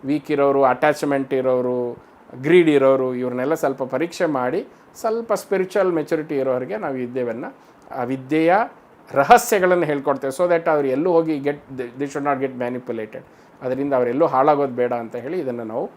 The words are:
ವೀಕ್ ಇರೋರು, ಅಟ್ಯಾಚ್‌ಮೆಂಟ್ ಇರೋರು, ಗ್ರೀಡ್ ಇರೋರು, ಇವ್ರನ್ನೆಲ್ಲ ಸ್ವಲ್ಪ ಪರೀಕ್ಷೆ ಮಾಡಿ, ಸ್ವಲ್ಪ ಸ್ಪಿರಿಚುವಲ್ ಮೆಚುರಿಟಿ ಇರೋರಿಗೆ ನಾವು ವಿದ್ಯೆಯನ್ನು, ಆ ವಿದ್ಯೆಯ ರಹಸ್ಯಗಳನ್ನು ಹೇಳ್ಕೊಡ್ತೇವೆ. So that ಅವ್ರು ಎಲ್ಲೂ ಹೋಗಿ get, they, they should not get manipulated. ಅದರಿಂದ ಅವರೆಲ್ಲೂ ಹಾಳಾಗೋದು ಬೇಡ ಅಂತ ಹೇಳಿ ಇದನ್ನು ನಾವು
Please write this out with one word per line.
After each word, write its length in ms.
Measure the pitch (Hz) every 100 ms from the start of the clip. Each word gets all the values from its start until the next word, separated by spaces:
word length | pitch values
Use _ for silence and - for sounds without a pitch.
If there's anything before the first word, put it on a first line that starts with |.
| 135
ವೀಕ್ 260 | 147 -
ಇರೋರು, 320 | 147 139 139
ಅಟ್ಯಾಚ್‌ಮೆಂಟ್ 680 | 135 127 151 147 147 139 131
ಇರೋರು, 640 | 135 131 127 127 123 123 120 - - - 127
ಗ್ರೀಡ್ 340 | 139 180 165
ಇರೋರು, 460 | 143 135 135 127 127
ಇವ್ರನ್ನೆಲ್ಲ 380 | 127 123 131
ಸ್ವಲ್ಪ 300 | 160 147 135
ಪರೀಕ್ಷೆ 420 | 127 131 170 - 170
ಮಾಡಿ, 420 | 139 123 165 - - _ -
ಸ್ವಲ್ಪ 340 | 226 226 233
ಸ್ಪಿರಿಚುವಲ್ 600 | 196 - 196 185 208 190
ಮೆಚುರಿಟಿ 440 | 165 147 160 156 143
ಇರೋರಿಗೆ 400 | 131 127 127 214
ನಾವು 160 | 175
ವಿದ್ಯೆಯನ್ನು, 600 | 131 123 127 120 113 190 - _ _ - 135
ಆ 80 |
ವಿದ್ಯೆಯ 520 | 123 135 131 156 160 190 233 - _ _ -
ರಹಸ್ಯಗಳನ್ನು 720 | 131 139 240 - 208 180 180
ಹೇಳ್ಕೊಡ್ತೇವೆ. 600 | 156 143 139 139 135 135
So 80 | 180
that 180 | 170 170
ಅವ್ರು 180 | 151 139
ಎಲ್ಲೂ 240 | 127 175
ಹೋಗಿ 260 | 165 160 147
get, 180 | 143 147 - 131
they, 120 | 120 127
they 100 | 143
should 160 | 151 143
not 180 | 135 135
get 140 | 123
manipulated. 640 | 123 127 123 113 107 127 - - - _
ಅದರಿಂದ 320 | 131 131 143
ಅವರೆಲ್ಲೂ 320 | 131 120 127 156
ಹಾಳಾಗೋದು 460 | 131 143 147 139
ಬೇಡ 220 | 123 123
ಅಂತ 220 | 120 113 123
ಹೇಳಿ 240 | 127 180
ಇದನ್ನು 240 | 135 120
ನಾವು 220 | 113 113 208